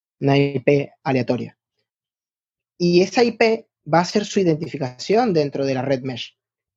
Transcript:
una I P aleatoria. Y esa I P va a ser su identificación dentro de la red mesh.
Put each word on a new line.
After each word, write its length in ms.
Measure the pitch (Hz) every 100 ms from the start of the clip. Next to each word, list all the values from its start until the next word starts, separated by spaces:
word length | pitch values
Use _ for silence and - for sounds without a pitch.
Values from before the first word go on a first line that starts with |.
| _ _
una 180 | 139 139
I 220 | 143 139
P 320 | 143 143 143 _
aleatoria. 540 | 151 131 120 123 117 _ _ _ _ _ _ _ _ _ _ _ _ _
Y 240 | 175 175
esa 220 | 190 -
I 100 | 240
P 340 | 233 226 220 - _ -
va 80 | 160
a 60 | 180
ser 200 | 214 202
su 140 | 208
identificación 920 | 180 151 156 143 131 - - 208 247
dentro 320 | 165 143 135 135
de 80 |
la 80 | 131
red 200 | 131 135
mesh. 360 | 131 123 - _ _ _ _